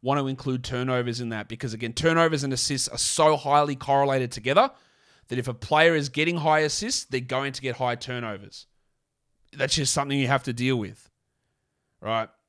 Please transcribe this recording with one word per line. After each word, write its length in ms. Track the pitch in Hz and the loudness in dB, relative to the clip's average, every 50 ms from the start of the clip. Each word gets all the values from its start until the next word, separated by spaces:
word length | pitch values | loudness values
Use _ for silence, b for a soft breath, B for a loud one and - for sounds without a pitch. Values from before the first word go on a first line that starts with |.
want 200 | - 123 139 143 | 0 0 0 0
to 60 | 139 | 0
include 380 | 135 131 127 - 135 131 127 123 | -2 -4 -4 -4 -4 -4 -4 -4
turnovers 560 | - 135 123 123 127 127 123 123 123 117 120 | -6 -4 -4 -2 0 0 0 0 -2 -4 -6
in 80 | 123 117 | -6 -6
that 180 | 113 107 104 - | -6 -6 -8 -10
because, 260 | 113 110 - 127 107 | -10 -8 -8 -8 -6
again, 180 | 110 120 117 113 | -6 -8 -6 -6
turnovers 520 | - 156 165 165 165 165 165 160 147 139 | 2 2 2 4 6 4 4 2 0 -2
and 80 | 139 131 | -2 -2
assists 360 | 127 - - 147 131 - - | -2 -2 -2 -2 -2 -4 -4
are 100 | - 120 | -4 -4
so 380 | - - - - 160 156 156 | -2 -2 2 4 4 4 4
highly 400 | 139 - 147 143 147 147 147 143 | 4 2 2 4 4 4 2 -2
correlated 560 | 131 - - 139 139 139 139 135 135 127 120 - | -6 0 2 4 4 4 4 2 0 0 -2 -6
together 380 | - 104 123 139 180 240 269 b b b b b b b b b b b _ | -6 -2 2 4 4 4 4 b b b b b b b b b b b _
that 100 | 123 123 | -6 -6
if 100 | 120 131 | -4 -6
a 60 | 120 | -8
player 400 | 120 - - 151 151 160 170 165 | -10 -4 0 4 6 6 6 6
is 140 | 156 143 139 | 4 -2 -2
getting 300 | 123 147 151 165 175 170 | -2 -2 0 0 0 0
high 220 | 151 160 156 156 | 2 2 2 4
assists, 440 | 156 151 147 - 208 233 269 - - | 2 0 -2 -4 -4 -4 -4 -4 -6
they're 160 | _ 127 127 | _ -6 -6
going 320 | 123 123 131 131 139 139 127 | -4 -2 -4 -4 -4 -4 -8
to 80 | - | -6
get 160 | 135 135 120 | -6 -6 -6
high 180 | - 131 123 120 | -4 -2 -4 -4
turnovers. 720 | 120 - - 127 123 120 113 104 98 101 101 - - - _ _ _ _ _ _ _ _ _ _ _ _ _ _ _ _ _ - | -4 -6 -10 -8 -8 -8 -8 -10 -12 -14 -18 -20 -20 -20 _ _ _ _ _ _ _ _ _ _ _ _ _ _ _ _ _ -4
That's 220 | 147 135 139 - | -4 -2 0 0
just 180 | 160 147 131 - | 0 0 0 0
something 260 | 147 139 139 139 143 | 0 0 0 2 0
you 100 | 135 120 | 2 2
have 160 | 135 135 - | 2 0 0
to 80 | - 120 | -2 -4
deal 220 | 117 123 127 131 | -2 0 0 2
with, 340 | 120 107 95 104 - - _ _ _ _ _ _ _ _ _ _ _ _ _ _ _ _ _ _ _ | 0 0 -4 -8 -16 -20 _ _ _ _ _ _ _ _ _ _ _ _ _ _ _ _ _ _ _
right? 300 | - 107 113 113 110 110 _ _ _ | -6 -2 -2 -2 -2 -4 _ _ _